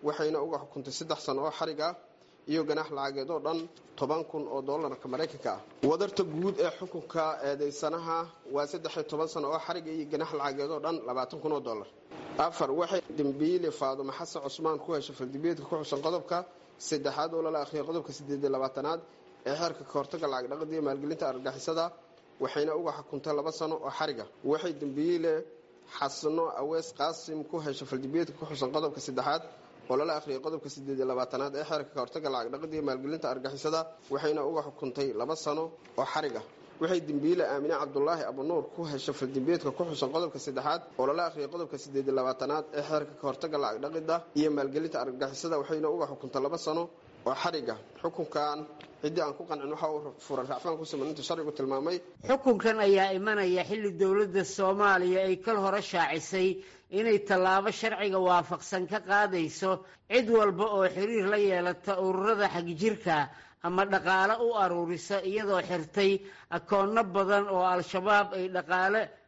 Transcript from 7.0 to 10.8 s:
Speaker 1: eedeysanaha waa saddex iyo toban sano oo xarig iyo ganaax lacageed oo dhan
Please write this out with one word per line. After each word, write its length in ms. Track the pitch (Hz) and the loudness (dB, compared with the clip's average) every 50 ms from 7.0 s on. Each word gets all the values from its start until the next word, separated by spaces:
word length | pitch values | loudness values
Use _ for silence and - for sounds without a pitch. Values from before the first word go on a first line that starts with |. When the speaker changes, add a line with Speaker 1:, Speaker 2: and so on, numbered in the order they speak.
| - - - 165 160 156 156 - 127 139 143 139 147 | -10 -4 -2 0 0 0 0 0 -2 -2 0 0 -2
Speaker 1:
eedeysanaha 540 | 143 143 143 - 151 156 170 165 165 165 165 170 170 - - - - | -2 -2 -2 -2 -2 -2 -2 -2 -2 -2 -2 -2 -4 -10 -20 -12 -4
waa 160 | 131 143 147 | -2 -2 -2
saddex 260 | 143 190 175 160 156 - | -2 -4 -6 -6 -4 -4
iyo 80 | 170 151 | -4 -4
toban 240 | 156 156 151 160 | -4 -2 -2 -2
sano 200 | 156 156 165 147 139 | -2 -2 -4 -2 -2
oo 100 | 156 160 | -2 -2
xarig 280 | - - 170 175 165 | -2 -2 -4 -4 -2
iyo 180 | 156 160 160 151 147 | -6 -6 -6 -4 -2
ganaax 200 | 151 147 160 156 165 | -2 -2 -2 -2 -2
lacageed 380 | 147 139 143 135 139 143 139 | -2 -2 -2 -2 -2 -2 -2
oo 80 | 160 | -4
dhan 160 | 147 | -2